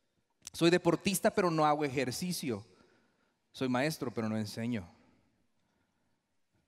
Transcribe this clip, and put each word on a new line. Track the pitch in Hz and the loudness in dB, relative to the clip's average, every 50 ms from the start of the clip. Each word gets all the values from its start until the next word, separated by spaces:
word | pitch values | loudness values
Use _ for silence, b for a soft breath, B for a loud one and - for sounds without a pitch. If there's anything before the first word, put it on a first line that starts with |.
| _ _ _ _ _ _ _ _ _ - - | _ _ _ _ _ _ _ _ _ -16 -2
Soy | - 165 170 | 2 4 4
deportista, | 170 175 - 170 165 - - 196 196 170 - 220 - | 4 4 4 2 2 2 0 -2 0 0 0 0 2
pero | - 185 175 | 2 2 2
no | 160 156 151 | 2 2 4
hago | 151 147 151 156 | 4 2 2 0
ejercicio. | 143 123 143 131 123 113 - 185 - 143 - - 139 113 98 98 - b b b b b b b b b b b b b b _ _ | -2 -2 -2 -2 -2 -4 -4 -4 -4 -4 -4 -4 -4 -4 -4 -6 -12 b b b b b b b b b b b b b b _ _
Soy | - - 135 127 | -8 -4 -2 0
maestro, | 123 123 135 156 156 - 147 123 107 | 0 0 0 0 -2 -4 -6 -6 -4
pero | 120 110 107 | -4 -4 -2
no | 110 | -2
enseño. | 110 107 104 - 120 113 120 123 107 90 87 - _ _ _ _ _ _ _ _ _ _ _ _ _ _ _ _ _ _ _ _ _ _ _ _ _ _ _ _ _ _ _ _ _ _ | -4 -4 -6 -8 -6 -6 -4 -4 -6 -6 -10 -16 _ _ _ _ _ _ _ _ _ _ _ _ _ _ _ _ _ _ _ _ _ _ _ _ _ _ _ _ _ _ _ _ _ _